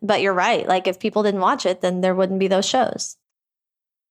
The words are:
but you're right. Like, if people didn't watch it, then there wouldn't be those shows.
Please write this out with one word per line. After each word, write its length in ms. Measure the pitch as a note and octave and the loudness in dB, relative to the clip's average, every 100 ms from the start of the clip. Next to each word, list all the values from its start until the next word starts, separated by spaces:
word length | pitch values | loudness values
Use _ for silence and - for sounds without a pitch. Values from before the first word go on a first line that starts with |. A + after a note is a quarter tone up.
but 180 | G3+ G3+ | 0 0
you're 140 | G3 | 2
right. 320 | F3+ G3+ G3 - | 2 2 0 0
Like, 220 | F#3 F#3+ | 0 0
if 100 | F3+ | -4
people 240 | F3+ G#3 | -2 0
didn't 180 | G#3 G3 | 0 0
watch 240 | F#3 C#4 | 0 0
it, 160 | F#3 F#3 | -2 0
then 200 | F3+ F3+ | -2 0
there 140 | F#3 | 0
wouldn't 260 | F#3 F#3+ F#3+ | 0 0 0
be 80 | F#3+ | 2
those 180 | F#3+ - | 2 2
shows. 500 | B3+ - - - - _ _ _ _ _ _ _ _ _ | 0 0 -4 -12 -14 _ _ _ _ _ _ _ _ _